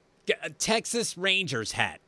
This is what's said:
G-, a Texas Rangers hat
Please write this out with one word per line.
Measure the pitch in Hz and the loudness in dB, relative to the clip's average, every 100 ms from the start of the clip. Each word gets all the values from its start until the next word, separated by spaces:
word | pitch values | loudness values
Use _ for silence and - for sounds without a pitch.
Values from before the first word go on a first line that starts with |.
| _ _ - | _ _ -2
G-, | - | -2
a | 170 | -2
Texas | 151 - 220 - 240 208 - | -4 0 2 2 -2 -2 0
Rangers | 190 190 175 120 107 | 2 2 2 -2 -2
hat | - 104 78 | 0 0 0